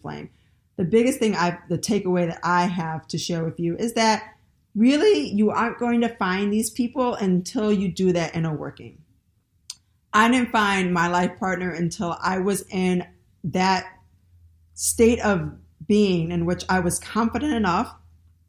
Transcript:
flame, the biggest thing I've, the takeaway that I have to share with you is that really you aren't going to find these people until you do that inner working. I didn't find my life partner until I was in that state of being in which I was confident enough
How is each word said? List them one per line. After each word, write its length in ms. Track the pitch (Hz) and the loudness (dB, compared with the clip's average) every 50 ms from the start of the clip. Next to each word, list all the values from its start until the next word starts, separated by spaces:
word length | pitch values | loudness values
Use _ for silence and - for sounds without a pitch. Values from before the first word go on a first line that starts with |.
flame, 280 | - - 147 - - - _ _ _ _ _ _ _ _ _ | -12 -12 -12 -12 -14 -16 _ _ _ _ _ _ _ _ _
the 60 | - 185 | -4 -2
biggest 360 | 156 220 226 233 254 - - | 2 2 4 4 2 0 0
thing 160 | 226 214 185 | 0 0 0
I've, 220 | 160 175 175 170 - - - | 0 0 -2 -2 -4 -6 -4
the 80 | 175 | -4
takeaway 480 | 160 - - 208 196 190 185 180 180 175 | -4 -2 -2 -2 0 0 0 0 0 0
that 140 | 165 165 - | -2 -4 -4
I 240 | - 170 180 175 175 | -2 0 2 2 2
have 420 | 175 175 180 165 160 160 156 - - | 0 -2 -4 -6 -6 -8 -10 -8 -8
to 100 | - 160 | -6 -6
share 240 | - - 175 165 160 | -4 -4 -4 -4 -4
with 160 | 165 160 - | -4 -4 -4
you 160 | 170 170 170 | -4 -4 -2
is 160 | - 214 233 - | -2 -4 -2 0
that 300 | 233 220 220 214 214 - - - _ _ _ _ _ _ _ - | 2 2 2 2 0 -4 -10 -20 _ _ _ _ _ _ _ 0
really 560 | 202 226 254 285 302 415 427 403 294 277 - | 4 6 6 6 6 6 6 4 4 2 0
you 220 | 190 202 214 202 | 2 2 2 2
aren't 260 | - 196 226 233 - | 2 0 -2 -2 -2
going 240 | - 240 240 240 233 | -2 -2 0 2 2
to 80 | 233 226 233 | 2 0 0
find 360 | - 202 180 185 196 202 202 | -2 -2 0 0 0 0 0
these 200 | 208 220 226 - | 0 0 -2 -2
people 420 | - - 240 240 - 254 247 247 226 | -2 -4 -4 -2 -2 -2 -2 -2 -2
until 580 | - 208 185 180 180 180 - - 254 214 214 | 0 2 2 2 2 0 -2 -4 -2 0 2
you 200 | 208 190 202 185 | 2 2 0 -2
do 200 | 165 - 190 185 175 | -2 0 2 2 2
that 220 | 175 165 151 - | 2 -2 -2 -4
inner 200 | 170 160 160 151 | -4 -4 -2 -4
working. 420 | 143 147 135 - - 120 117 - - - _ _ _ _ _ _ _ _ _ _ _ _ - - - _ _ _ _ _ _ | -6 -8 -10 -12 -14 -18 -20 -20 -20 -20 _ _ _ _ _ _ _ _ _ _ _ _ -20 -20 -20 _ _ _ _ _ _
I 160 | - 214 220 233 | 2 4 4 4
didn't 200 | 254 254 240 - | 4 2 0 0
find 400 | - 220 208 202 196 190 185 180 | 0 2 2 2 0 0 0 0
my 160 | 180 170 170 | 0 0 0
life 300 | 175 175 180 180 180 180 | 2 2 0 0 0 -2
partner 320 | - 202 185 185 180 185 175 | -4 -4 -4 -4 -4 -4 -6
until 480 | 156 165 170 165 - - 196 170 156 - | -4 -2 -4 -4 -4 -4 -4 -6 -4 -4
I 200 | - 175 185 185 | -4 -2 -2 -2
was 260 | 185 202 196 190 - - | 0 -2 -2 -4 -6 -6
in 340 | 202 185 185 185 180 175 175 - - _ _ _ _ _ - | -4 -2 0 0 0 -2 -4 -6 -14 _ _ _ _ _ -8
that 420 | 156 - 185 185 190 190 180 - - - - _ _ _ _ _ _ _ _ - _ _ _ _ _ _ | -4 -2 0 2 2 2 0 -2 -8 -14 -20 _ _ _ _ _ _ _ _ -20 _ _ _ _ _ _
state 460 | - - - - - 233 233 247 - | -6 -4 -2 2 4 4 6 4 4
of 320 | - 208 202 165 151 151 - - - _ _ - - | 2 0 0 0 -2 -6 -10 -14 -20 _ _ -8 0
being 440 | - 208 208 208 196 180 170 160 165 | 2 4 4 4 4 2 0 0 -2
in 160 | 175 170 170 | -2 -2 -2
which 160 | 175 175 180 - | -2 -2 -4 -2
I 120 | - 185 185 | 0 0 0
was 180 | 170 175 165 | 0 0 -2
confident 560 | - - - - 214 240 226 - 240 294 302 226 | -4 -6 -4 -2 -2 -2 0 -2 -2 -2 -2 -2
enough 400 | 233 214 180 165 196 254 - - - - _ _ _ _ _ _ _ _ | 0 0 0 0 0 -2 -4 -10 -18 -20 _ _ _ _ _ _ _ _